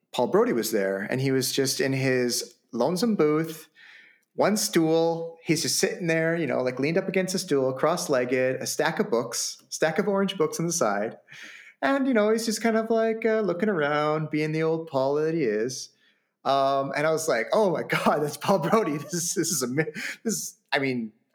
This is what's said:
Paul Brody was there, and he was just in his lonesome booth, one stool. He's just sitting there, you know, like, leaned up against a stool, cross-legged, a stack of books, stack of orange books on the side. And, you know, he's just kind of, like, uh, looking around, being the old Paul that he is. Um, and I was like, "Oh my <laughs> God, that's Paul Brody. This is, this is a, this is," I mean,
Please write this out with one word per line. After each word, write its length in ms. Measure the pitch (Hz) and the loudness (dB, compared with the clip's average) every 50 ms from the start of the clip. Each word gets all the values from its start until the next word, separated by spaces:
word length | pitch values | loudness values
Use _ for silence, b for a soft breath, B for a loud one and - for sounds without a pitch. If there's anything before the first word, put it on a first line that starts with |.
| _ _ | _ _
Paul 160 | - - 123 113 | -2 -2 0 2
Brody 240 | - 190 233 247 | 4 2 2 2
was 200 | 190 113 107 - | 2 0 -2 0
there, 360 | - 104 95 95 98 98 101 104 | 0 0 0 0 -2 -2 -4 -4
and 120 | - 127 | -4 -2
he 100 | 135 135 | 0 0
was 200 | 135 131 123 127 | 2 0 0 0
just 280 | - - 135 131 - - | 0 0 0 0 0 0
in 140 | 143 135 135 | 0 0 0
his 600 | 131 131 135 127 127 123 123 117 - - - - _ _ _ | 0 0 0 2 2 2 0 -2 -4 -6 -8 -14 _ _ _
lonesome 440 | - 117 135 147 180 180 240 240 208 | -2 0 0 2 2 2 0 0 2
booth, 520 | - 156 151 151 156 160 160 - - - _ B B B B B B B B B B B B - | 4 4 4 4 2 0 -2 -6 -12 -14 _ B B B B B B B B B B B B -2
one 200 | - 131 180 208 | 2 2 2 2
stool. 840 | 208 - - - 175 165 160 160 165 165 165 165 165 165 - - - - | 2 0 0 2 2 4 4 4 4 4 2 0 -2 -6 -10 -12 -10 -2
He's 200 | - 156 147 - | -2 0 0 0
just 160 | 127 - - | -2 0 0
sitting 280 | - - - - - 165 | 0 0 -2 -2 -2 0
there, 300 | 160 160 160 165 165 170 | 0 2 2 0 0 0
you 100 | 156 127 | 0 0
know, 140 | 123 123 | 0 0
like, 180 | 127 127 123 - | 0 -2 -2 -2
leaned 180 | 135 151 170 190 | -2 0 0 0
up 120 | 185 185 | 0 0
against 260 | 180 190 185 180 - | 0 -2 0 0 -2
a 40 | 185 | -4
stool, 340 | - - 143 139 131 131 131 | -2 0 0 2 2 0 0
cross-legged, 880 | 131 - 151 170 175 175 - 143 127 127 123 131 127 127 127 131 - | 0 0 0 0 0 0 0 2 2 2 2 0 0 2 0 0 -2
a 40 | 117 | -4
stack 340 | 117 - - 151 156 165 - | -6 -2 0 0 0 0 -2
of 100 | 208 208 | -2 0
books, 520 | 120 113 127 160 156 - - - - - - - | 0 0 0 -2 -4 -6 -6 -6 -8 -12 -16 -12
stack 320 | - - - 156 160 - | -4 -2 0 0 0 0
of 80 | 190 208 | 0 0
orange 300 | 196 196 196 185 - - | 2 0 0 0 0 0
books 220 | 156 151 151 - | -2 -2 0 -2
on 40 | 165 | -4
the 60 | 170 | -2
side. 460 | 170 - 127 107 101 101 104 113 - - _ B B B B B B B B B B B | 0 0 0 0 0 0 -2 -4 -6 -10 _ B B B B B B B B B B B
And, 260 | - 262 277 277 262 277 | 0 2 2 2 2 2
you 60 | 254 | 2
know, 180 | 214 208 214 | 4 4 4
he's 140 | 220 226 226 | 2 2 0
just 160 | 226 208 - | -2 -4 0
kind 160 | - 233 214 220 | 0 0 2 2
of, 120 | 220 226 | 0 2
like, 360 | 233 226 220 226 226 226 226 | 2 2 2 2 0 0 0
uh, 160 | 226 220 220 | 0 2 2
looking 260 | 214 185 170 170 208 214 | 2 0 0 0 0 0
around, 640 | 202 160 147 143 147 147 151 151 151 160 156 147 | 0 0 0 2 2 2 2 2 0 0 -2 -2
being 240 | - 151 151 156 156 | -2 -2 -2 -2 -2
the 100 | 160 160 | 0 0
old 240 | 160 165 165 165 165 | 0 0 -2 -4 -4
Paul 280 | - 135 131 135 143 | -2 0 0 2 0
that 180 | 151 156 160 160 | 0 0 0 0
he 100 | 165 147 | 0 0
is. 460 | 110 104 107 110 131 131 - - - _ _ _ _ _ _ _ _ _ _ - | 0 0 0 -2 -4 -6 -8 -12 -16 _ _ _ _ _ _ _ _ _ _ -2
Um, 480 | 131 135 139 135 135 139 139 135 135 - | 0 0 2 2 2 2 0 -2 -2 -2
and 100 | 143 147 | 0 0
I 60 | 160 | 0
was 160 | 160 151 135 - | 0 0 0 0
like, 200 | 135 113 113 - | 0 0 0 0
"Oh 180 | 151 208 220 190 | 2 2 2 2
my 140 | 160 123 117 | 2 0 -2
<laughs> 220 | - - - - | -2 -2 0 2
God, 180 | 226 180 147 151 | 2 2 2 0
that's 140 | 143 131 - | -2 -4 -6
Paul 220 | - - 202 185 | 0 2 2 2
Brody. 380 | 156 - - 226 214 165 143 156 | 2 2 2 2 2 2 -2 -4
This 160 | 143 - - | -6 -6 -6
is, 200 | 175 160 - - | -6 -4 -4 -2
this 160 | 190 156 - | -2 -2 -2
is 100 | 180 - | -2 -2
a, 60 | 131 120 127 147 160 156 B 214 B B B B - | -2 -2 0 -2 -2 -2 B -10 B B B B -6
this 100 | 233 196 | -4 -4
is," 220 | 156 - - - _ _ - | -4 -6 -10 -12 _ _ -4
I 80 | - 143 | -2 -2
mean, 320 | 135 135 127 123 113 107 - _ _ _ - | 0 0 -2 -2 -4 -6 -10 _ _ _ -4